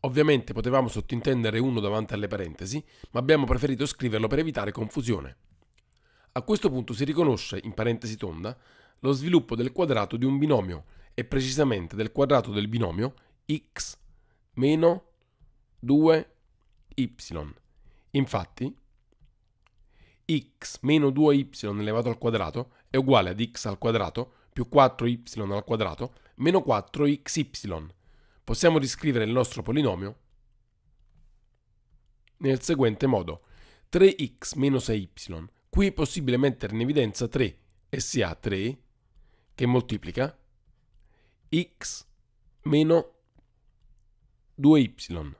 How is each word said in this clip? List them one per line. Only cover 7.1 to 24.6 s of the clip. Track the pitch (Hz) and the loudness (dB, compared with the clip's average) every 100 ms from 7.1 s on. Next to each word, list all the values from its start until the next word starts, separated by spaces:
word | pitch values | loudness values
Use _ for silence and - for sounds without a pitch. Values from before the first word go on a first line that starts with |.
| 151 160 123 - 98 | 2 2 2 -4 -10
in | 110 | -10
parentesi | 101 113 113 117 107 | -4 -2 -2 -6 -8
tonda, | 98 80 98 127 _ _ _ _ | -10 -8 -10 -12 _ _ _ _
lo | 131 | -2
sviluppo | 139 156 170 - 113 | 0 4 2 2 -4
del | 120 | -4
quadrato | - 170 117 101 117 | -2 0 0 0 -2
di | |
un | 131 139 | 0 2
binomio, | 151 131 92 82 - - - | 2 2 2 -8 -12 -20 -14
e | - | -10
precisamente | 123 135 131 131 143 104 85 98 | -4 -2 -2 0 2 0 -4 -6
del | 110 | -6
quadrato | - 139 139 - | 0 2 2 2
del | 104 104 | -4 -2
binomio | 117 107 85 123 - _ _ - | -2 -2 -2 -4 -6 _ _ -6
x | 156 _ - - - - _ _ _ _ | -6 _ -12 -12 -12 -20 _ _ _ _
meno | - 135 160 165 180 _ _ _ _ _ _ _ _ | -2 2 4 4 2 _ _ _ _ _ _ _ _
due | 120 143 160 160 - _ _ _ _ _ _ | 2 4 6 4 0 _ _ _ _ _ _
y. | - 127 - - 82 76 69 _ _ - _ _ | -6 -6 -6 -10 -10 -10 -16 _ _ -20 _ _
Infatti, | 139 131 104 90 - 131 - _ _ _ _ _ _ _ _ _ _ _ _ - _ | -2 0 -4 -6 -8 -10 -10 _ _ _ _ _ _ _ _ _ _ _ _ -20 _
x | - 156 - _ - - | -4 -4 -4 _ -16 -6
meno | 131 156 143 | 2 4 4
due | 135 151 | 4 4
y | 143 139 - 104 101 | 4 0 -8 -6 -4
elevato | 104 110 117 | -2 -2 -2
al | 113 | -2
quadrato | 120 110 85 110 131 _ _ | -2 0 -2 -6 -10 _ _
è | 135 | 0
uguale | 131 127 90 | 6 4 4
ad | 95 | -2
x | 117 - | -4 -4
al | 110 98 | -8 -4
quadrato | 117 113 90 101 123 _ _ | -2 0 -2 -6 -10 _ _
più | - | -8